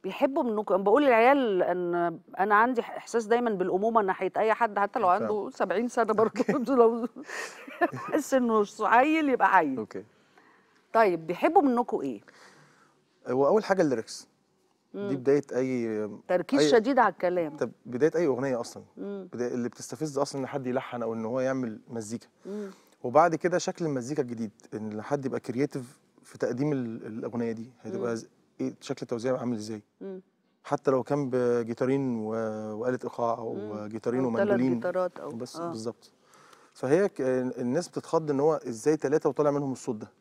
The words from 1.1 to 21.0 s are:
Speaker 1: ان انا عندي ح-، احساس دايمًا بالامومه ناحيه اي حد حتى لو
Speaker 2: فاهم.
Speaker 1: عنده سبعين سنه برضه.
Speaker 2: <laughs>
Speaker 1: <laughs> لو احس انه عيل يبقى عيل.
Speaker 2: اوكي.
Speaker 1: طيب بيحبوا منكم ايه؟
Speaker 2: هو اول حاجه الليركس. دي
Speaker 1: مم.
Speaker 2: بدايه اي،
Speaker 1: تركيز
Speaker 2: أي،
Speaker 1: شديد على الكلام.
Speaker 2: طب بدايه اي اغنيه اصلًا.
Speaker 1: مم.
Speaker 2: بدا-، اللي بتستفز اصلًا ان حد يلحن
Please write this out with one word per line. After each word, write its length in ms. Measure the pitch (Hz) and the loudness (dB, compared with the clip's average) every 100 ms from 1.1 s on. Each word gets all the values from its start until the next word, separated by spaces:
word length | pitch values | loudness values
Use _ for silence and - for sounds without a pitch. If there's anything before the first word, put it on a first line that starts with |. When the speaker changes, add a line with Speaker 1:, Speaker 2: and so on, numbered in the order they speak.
| 226 240 277 240 185 | 6 6 6 4 2
Speaker 1:
ان 560 | 175 180 175 175 170 165 - - | 2 0 -2 0 -2 -4 -14 -4
انا 160 | 202 208 | 4 4
عندي 260 | 240 240 | 4 0
ح-، 100 | - - | -4 -12
احساس 280 | - 233 208 | -4 -4 0
دايمًا 240 | 240 240 | 0 2
بالامومه 520 | 196 170 175 220 226 | 0 0 0 2 2
ناحيه 300 | 196 180 185 - | 2 -2 -2 0
اي 160 | 214 | 0
حد 260 | 214 226 202 | 2 0 0
حتى 200 | 202 262 | -2 2
لو 80 | 190 | 4
Speaker 2:
فاهم. 140 | 190 | 4
Speaker 1:
عنده 260 | 220 214 202 | 2 -2 -6
سبعين 340 | - 196 180 240 | -4 0 0 0
سنه 260 | - 220 | 0 0
برضه. 300 | 214 220 - 247 | 2 2 2 0
Speaker 2:
<laughs> 280 | 285 233 262 | 0 2 6
Speaker 1:
<laughs> 0 | |
لو 320 | 226 233 240 - 285 - - - - - 339 | 6 6 -6 -8 -12 -10 -10 -14 -18 -2 -2
احس 400 | 127 - 311 - | 0 -4 -4 2
انه 320 | 262 240 220 208 - | 2 4 2 2 -2
عيل 500 | 208 233 285 320 294 | 4 6 6 4 2
يبقى 260 | 247 190 190 | 2 6 6
عيل. 220 | 156 131 | 4 -2
Speaker 2:
اوكي. 260 | 107 95 107 _ _ _ _ _ _ _ _ | -6 -10 -14 _ _ _ _ _ _ _ _
Speaker 1:
طيب 340 | 226 214 170 160 | 2 4 2 -4
بيحبوا 340 | 196 320 359 | 0 4 6
منكم 400 | 285 240 240 214 | 4 2 0 -2
ايه؟ 200 | 139 107 - - - - _ _ _ _ _ _ - | -4 -8 -14 -20 -20 -20 _ _ _ _ _ _ -4
Speaker 2:
هو 200 | 127 139 | 2 4
اول 160 | 208 | 4
حاجه 180 | 196 185 | 2 2
الليركس. 460 | 156 117 - - - _ _ _ _ _ _ | 2 0 -6 -16 -18 _ _ _ _ _ _
دي 60 | 190 | -10
Speaker 1:
مم. 100 | 202 139 | -6 -2
Speaker 2:
بدايه 260 | 123 143 - 123 | 2 2 2 -4
اي، 540 | 131 127 113 107 104 104 - | -2 -2 -2 -4 -6 -10 -2
Speaker 1:
تركيز 320 | 180 - 277 | -2 0 2
Speaker 2:
أي، 80 | 294 | 6
Speaker 1:
شديد 300 | 226 220 262 | 6 4 4
على 120 | 214 | 2
الكلام. 460 | - 180 180 156 147 | 2 -2 0 -2 -4
Speaker 2:
طب 140 | 123 - - | -6 -6 -10
بدايه 260 | 123 156 160 | 2 2 4
اي 120 | 165 | 0
اغنيه 340 | 120 139 123 | 0 0 -2
اصلًا. 220 | 117 - 98 - | -4 -12 -20 -12
Speaker 1:
مم. 300 | 196 202 185 | -10 -10 -12
Speaker 2:
بدا-، 80 | 117 120 | -6 -4
اللي 160 | 123 120 | -2 -4
بتستفز 480 | - - 127 156 135 | -8 -14 -8 -6 -4
اصلًا 240 | 143 139 | -4 -4
ان 60 | 127 | -6
حد 200 | 143 123 | -6 -2
يلحن 340 | 120 - 120 | -4 -4 -6